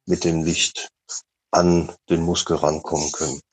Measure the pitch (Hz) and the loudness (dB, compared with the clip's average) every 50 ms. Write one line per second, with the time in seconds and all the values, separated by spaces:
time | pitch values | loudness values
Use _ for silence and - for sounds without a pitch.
0 | _ - 90 85 - 87 82 82 78 85 82 - - - - - - - - _ | _ -4 -2 0 0 0 0 0 0 0 0 0 -2 -2 -4 -8 -12 -12 -14 _
1 | _ - - - - _ _ _ _ _ - 85 87 90 87 87 82 - - - | _ -14 -14 -14 -14 _ _ _ _ _ 2 4 6 6 4 4 2 -2 -6 -14
2 | _ - 90 82 82 85 87 - - - 85 78 - 73 78 78 - - 85 76 | _ 0 0 0 2 0 0 -2 0 0 0 2 2 0 0 0 -4 -4 -4 -2
3 | 76 76 - - 80 73 67 73 - _ | -2 -4 -4 -6 -6 -6 -6 -8 -12 _